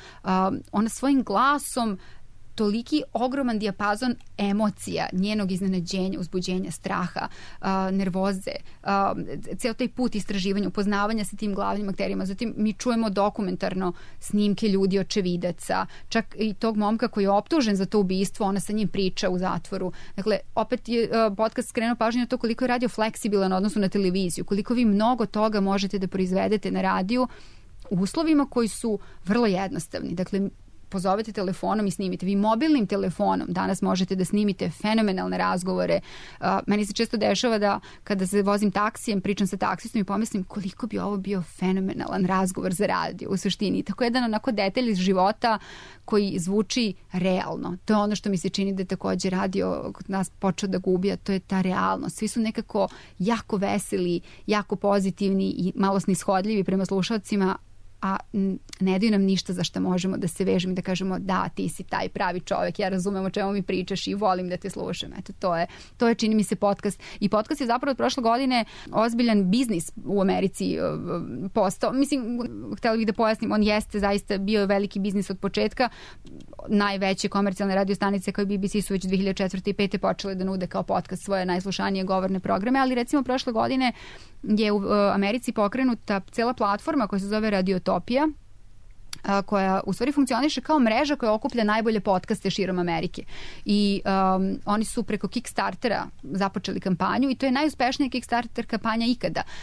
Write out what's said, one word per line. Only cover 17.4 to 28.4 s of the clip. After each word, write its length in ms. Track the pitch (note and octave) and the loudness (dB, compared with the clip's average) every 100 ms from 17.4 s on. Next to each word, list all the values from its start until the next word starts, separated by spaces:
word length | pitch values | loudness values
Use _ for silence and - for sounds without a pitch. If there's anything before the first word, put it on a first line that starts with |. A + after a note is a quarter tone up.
| G#3+ E4 A3+ G3 | 4 2 4 2
za 100 | F#3+ | 2
to 140 | G#3+ | 2
ubistvo, 460 | F#3+ F#3+ F#3+ - G3+ | 2 2 0 0 0
ona 140 | G3 | 0
sa 120 | F#3 | -2
njim 160 | G#3 G#3 | 0 0
priča 420 | G3 F#3+ - F#3+ | 2 0 0 0
u 80 | F3+ | 0
zatvoru. 540 | F#3 E3+ - F#3+ F#3 - - - | 0 -2 -4 -4 -4 -6 -10 -4
Dakle, 220 | G3 G3+ - | 0 0 0
opet 340 | - G#3+ B3 - | -2 -2 -2 0
je, 200 | A#3 A3+ | 0 2
a, 180 | A3+ A3+ G3 | 2 2 2
podcast 320 | A3+ - A#3 | -2 0 -4
skrenuo 280 | - A3+ A#3+ | 0 0 2
pažnju 240 | A3+ A#3 | 2 2
na 60 | A#3+ | 0
to 120 | B3+ | 0
koliko 260 | A3+ - | 0 0
je 40 | B3+ | 2
radio 200 | B3 A#3+ | 2 0
fleksibilan 640 | - A3 - A3 G3 F#3+ | 0 -2 0 0 2 4
u 40 | F#3 | 2
odnosu 240 | G3+ G#3+ | 2 2
na 80 | F#3+ | 2
televiziju, 560 | G3+ F#3+ F#3 F#3 - | 2 2 2 0 -2
koliko 300 | - G3+ G#3 | -2 0 0
vi 100 | A#3+ | 2
mnogo 420 | A#3 G3+ A3 B3 G#3+ | 4 6 4 2 0
toga 340 | G#3+ G#3+ G#3 | 2 2 2
možete 380 | G3 G3+ G3+ G3+ | 2 2 0 -2
da 80 | F#3+ | -2
proizvedete 640 | F#3+ F#3 F#3 G3 G#3+ F#3+ | 0 2 2 2 0 0
na 120 | F#3 | 0
radiju 460 | F#3+ F#3+ F#3 B3 B3+ - - - - - - | 2 2 2 2 0 -4 -18 -20 -20 -14 -4
u 60 | F3+ | 0
uslovima 500 | F#3+ - D#4+ D4+ | 0 2 4 4